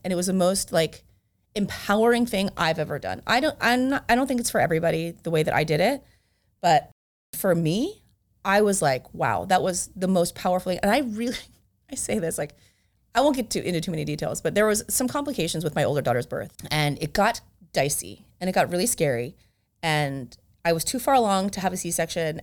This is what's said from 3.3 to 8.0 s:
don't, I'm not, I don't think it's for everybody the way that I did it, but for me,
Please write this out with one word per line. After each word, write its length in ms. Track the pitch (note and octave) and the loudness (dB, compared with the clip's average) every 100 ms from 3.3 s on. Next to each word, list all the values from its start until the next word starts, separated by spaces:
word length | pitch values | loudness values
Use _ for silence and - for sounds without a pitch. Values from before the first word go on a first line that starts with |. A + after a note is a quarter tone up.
| A#3 | 0
don't, 160 | D4+ - | 0 0
I'm 280 | A3+ B3 B3+ | 2 2 2
not, 160 | C#4 - | 0 2
I 60 | |
don't 120 | A#3+ C#4 | 2 2
think 140 | B3+ | 0
it's 100 | A#3 | 0
for 100 | G#3+ | 2
everybody 540 | D3+ D#3+ E3 E3 E3 - | 2 2 0 0 -4 -8
the 80 | - | -2
way 120 | D#3+ | 0
that 120 | D#3 | 2
I 100 | - | 2
did 160 | D#3+ D3+ | 2 2
it, 240 | G3 C#4 - _ _ _ _ _ | 2 0 -6 _ _ _ _ _
but 300 | F3+ D#3+ - _ _ _ _ | 4 4 2 _ _ _ _
for 220 | - G3 | -4 0
me, 480 | E3+ D#3 F#3+ D#4+ G#4+ | 2 2 2 -2 -6